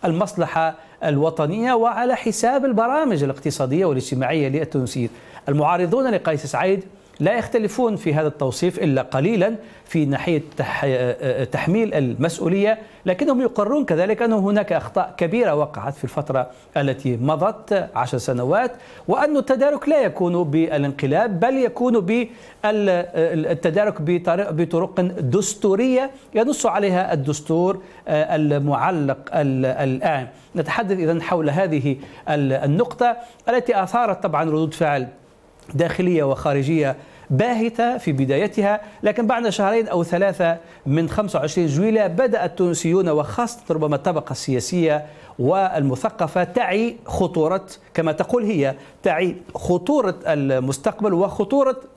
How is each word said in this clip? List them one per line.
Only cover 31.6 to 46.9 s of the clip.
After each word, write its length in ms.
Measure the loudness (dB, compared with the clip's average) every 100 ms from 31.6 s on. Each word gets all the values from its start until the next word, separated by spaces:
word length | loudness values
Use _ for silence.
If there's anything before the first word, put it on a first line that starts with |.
| 0 0 0 -4 -8 -14 -4
ال-، 240 | 0 0
النقطة 640 | 0 0 0 0 0 0 0 -10 -8 -2
التي 340 | 0 2 0
أثارت 400 | 2 0 0 0
طبعًا 220 | 0 0
ردود 300 | 0 0 -2
فعل 340 | 0 0 0 -4 -12 -20 _ _ _ -8
داخلية 480 | -2 0 2 2 2
وخارجية 760 | 2 0 0 0 2 2 0 -2 -10 -20 -2
باهتة 680 | 0 2 2 -2 0 0 0
في 140 | -2
بدايتها، 680 | 0 2 2 0 0 0 0 -4 -2
لكن 240 | -2 0 0
بعد 220 | 0 0
شهرين 400 | 0 2 2 0
أو 140 | -2
ثلاثة 520 | 0 2 0 2 0 0 -6 -10 0
من 220 | 0 2
خمسة 300 | 0 0 -2
وعشرين 280 | -2 0 0
جويليا 400 | 2 2 2 2
بدأ 380 | 2 0 2
التونسيون 640 | -2 0 0 0 2 2 2
وخاصة 520 | 0 0 -2 -4 -6 -4
ربما 260 | -2 0 0
الطبقة 340 | 0 -2 -4
السياسية 760 | -8 -2 -2 0 0 2 2 -4 -18 -20 -2
والمثقفة 1080 | 2 2 2 0 0 0 -4 -2 -2 0
تعي 520 | 0 0 0 0 0